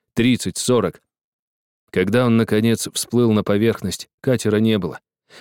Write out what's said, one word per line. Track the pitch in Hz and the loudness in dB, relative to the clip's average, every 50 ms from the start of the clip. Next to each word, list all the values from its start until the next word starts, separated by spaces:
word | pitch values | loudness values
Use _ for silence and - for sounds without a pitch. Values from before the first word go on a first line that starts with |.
| _ _ _ | _ _ _
тридцать, | - 113 127 123 - - 95 - - | 0 2 2 2 0 -2 -8 -8 -4
сорок. | - - 123 117 95 85 - - _ _ _ _ _ _ _ _ _ _ _ _ _ _ _ _ _ _ | -2 0 2 2 0 -2 -6 -10 _ _ _ _ _ _ _ _ _ _ _ _ _ _ _ _ _ _
Когда | - 92 92 98 107 123 127 | -2 -2 0 2 2 2 2
он, | 120 113 | 4 2
наконец, | 113 113 - 107 107 113 117 113 - - - | 2 2 2 0 0 2 0 0 -2 -4 -8
всплыл | - - - - - 120 120 113 | -8 -8 -8 -2 0 0 2 2
на | 107 107 95 | 2 0 0
поверхность, | - 101 101 113 113 104 - - 95 - - - _ _ _ | 0 0 2 2 0 0 -2 -6 -8 -8 -8 -14 _ _ _
катера | - 135 127 113 - 107 104 | -2 -2 -2 0 0 0 2
не | 107 110 113 110 104 | 2 2 2 0 0
было. | 87 78 64 - _ _ _ _ _ _ - - | -2 -6 -10 -12 _ _ _ _ _ _ -20 -20